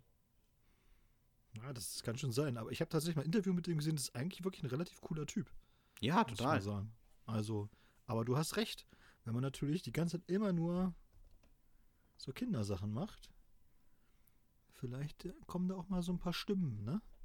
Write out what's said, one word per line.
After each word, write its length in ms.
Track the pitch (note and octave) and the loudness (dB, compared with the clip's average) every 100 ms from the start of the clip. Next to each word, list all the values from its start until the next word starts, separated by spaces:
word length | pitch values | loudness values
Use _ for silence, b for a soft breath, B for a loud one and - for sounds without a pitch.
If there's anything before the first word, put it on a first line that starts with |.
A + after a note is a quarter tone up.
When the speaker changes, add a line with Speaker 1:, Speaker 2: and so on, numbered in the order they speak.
| - _ _ _ _ _ - _ _ - _ _ _ _ _ | -20 _ _ _ _ _ -20 _ _ -20 _ _ _ _ _
Speaker 1:
Ja, 180 | A2 B2+ | -12 -10
das, 200 | B2 - | -8 -6
das 100 | - | -6
kann 160 | - A2+ | -4 -2
schon 140 | C3+ | 0
sein. 240 | A2+ D3 A#2+ | 0 0 -2
Aber 160 | A2 | -4
ich 80 | - | -2
hab 100 | E3 | 0
tatsächlich 260 | D#3+ E3 D#3 | 2 2 0
mal 60 | |
ein 40 | C3+ | 2
Interview 260 | G#3+ F#3+ | 2 4
mit 160 | F3 E3+ | 2 2
ihm 100 | D#3+ | 2
gesehen, 160 | D3+ | 2
das 140 | D#3 - | 0 -2
ist 80 | A#2+ | -2
eigentlich 260 | D#3 - | -4 -2
wirklich 220 | F#3 - | -6 -4
ein 60 | C3+ | -2
relativ 300 | B2+ F3 - | -2 -4 -6
cooler 260 | - D#3 D3 | -6 -4 -2
Typ. 240 | - C#3+ - b b b b | -4 -4 -10 b b b b
Speaker 2:
Ja, 220 | A#2+ F#3 | 4 4
Speaker 1:
Muss 100 | G#3+ | 4
ich 60 | A2+ | 2
Speaker 2:
total. 180 | B2+ D3 | 2 4
Speaker 1:
mal 60 | |
sagen. 300 | G2 G2+ G#2+ - - - | 2 -2 -4 -10 -20 -16
Also, 440 | - A2 G#2+ G#2+ G#2 b b b - | -2 0 0 -2 -4 b b b -2
aber 180 | A2+ | 0
du 120 | A2+ B2+ | 4 2
hast 200 | D#3+ - | 2 0
recht, 300 | A3+ - - b b b | -2 -4 -12 b b b
wenn 100 | - | -4
man 80 | A#2 | 0
natürlich 400 | C3+ - C#3+ E3+ | -2 0 0 0
die 100 | - | 0
ganze 260 | D3 E3+ F3 | 0 0 0
Zeit 120 | - | 0
immer 220 | F#3 G#3+ | 2 4
nur 420 | F3 E3 F3 F#3 - - - - - - - _ - - _ _ - | 4 2 2 2 -2 -14 -20 -20 -20 -20 -20 _ -20 -20 _ _ -14
so 160 | - | -10
Kindersachen 600 | - B3 D3 G2+ F#2+ G#2+ | -4 0 0 2 0 0
macht, 380 | G#2+ G3+ - - - - - - - - - _ - - _ _ _ _ | -2 -4 -8 -20 -20 -20 -20 -20 -20 -20 -20 _ -20 -20 _ _ _ _
vielleicht, 520 | - B2 B2+ D3 - | -10 -6 -4 -6 -6
äh, 100 | F3 D#4 - | -10 -10 -6
kommen 220 | F3+ F3+ | 0 2
da 60 | F#3+ | 0
auch 120 | F3 | 0
mal 140 | F#3 | 2
so 100 | F3 | 2
ein 60 | F3 | 2
paar 140 | F3+ | 0
Stimmen, 520 | E3 - G3 D#3+ G#2+ | -2 2 2 4 0
ne? 180 | G#2 F#3+ - - | 0 0 -2 -14